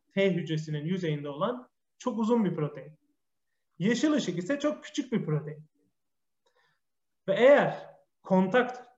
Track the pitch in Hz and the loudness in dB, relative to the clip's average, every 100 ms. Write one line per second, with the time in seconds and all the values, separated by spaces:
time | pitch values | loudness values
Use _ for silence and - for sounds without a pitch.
0 | _ 190 196 175 160 156 156 151 160 185 | _ 0 0 0 -2 -4 -4 -6 -4 -2
1 | 165 147 143 139 208 247 - _ _ - | -2 -4 -6 -4 -4 -6 -12 _ _ -8
2 | 254 214 220 240 185 160 147 135 139 - | -6 -2 0 2 2 -2 -4 -6 -18 -20
3 | _ _ _ _ _ _ _ - 196 240 | _ _ _ _ _ _ _ -4 -2 2
4 | 311 294 180 165 185 285 294 302 - - | 2 0 -2 -4 -4 -2 -4 -4 -8 -8
5 | - 214 156 151 151 - - _ _ _ | -4 -2 -2 -4 -4 -14 -20 _ _ _
6 | _ _ _ _ _ _ _ _ _ _ | _ _ _ _ _ _ _ _ _ _
7 | _ _ - 190 254 277 156 - - - | _ _ -2 6 8 8 4 -2 -12 -20
8 | _ _ - 185 190 247 247 - - | _ _ 0 2 4 2 0 -4 -14